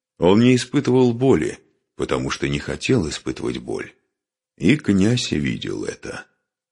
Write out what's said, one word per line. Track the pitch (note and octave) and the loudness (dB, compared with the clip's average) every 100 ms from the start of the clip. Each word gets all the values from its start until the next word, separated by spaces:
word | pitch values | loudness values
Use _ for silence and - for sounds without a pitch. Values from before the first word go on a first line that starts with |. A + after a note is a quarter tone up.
| _ _ | _ _
Он | E2 G#2 | 2 4
не | B2 | 6
испытывал | B2 - D3 C#3 B2+ B2+ | 4 0 -2 0 2 2
боли, | A#2 C3 F2+ A#1+ - _ _ _ - | 2 2 2 0 -6 _ _ _ -10
потому | C2+ C2+ C2 | -4 -4 -4
что | - C#2 | -4 -4
не | C#2+ | -4
хотел | C#2+ C#2+ - B2+ D#2 | -6 -6 0 0 0
испытывать | - B1+ - A#1+ A#1+ | -4 -8 -6 -6 -6
боль. | A#1+ G#1 A1 _ _ _ _ _ _ _ | -8 -10 -12 _ _ _ _ _ _ _
И | F2+ D3 | 2 2
князь | - G2 G2+ B2 - | 2 2 2 0 -2
видел | D#2 C#2 G#1 G1+ G1+ | -2 -2 -4 -8 -8
это. | G1+ - - - - _ _ _ _ | -8 -10 -12 -14 -16 _ _ _ _